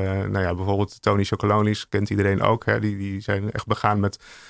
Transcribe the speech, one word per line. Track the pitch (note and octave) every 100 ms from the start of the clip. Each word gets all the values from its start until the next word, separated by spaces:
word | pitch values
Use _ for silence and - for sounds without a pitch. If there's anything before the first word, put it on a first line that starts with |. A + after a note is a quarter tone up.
nou | F#2+ F#2+ G2+ G2+
ja, | F2+
bijvoorbeeld | F2+ F#2+ G2 G2+ -
Tony | G#2 G2+
Chocolonis | G2 G2+ G#2 G#2 G#2+ G#2 -
kent | G2+ G2+
iedereen | G2+ G2 G2
ook. | G2+ A#2
Hè? | - A2
Die, | G#2+ G2+
die | G2 G2
zijn | G#2 G2+ G#2
echt | G#2+ -
begaan | G#2+ G#2+ G#2
met, | G2 - - -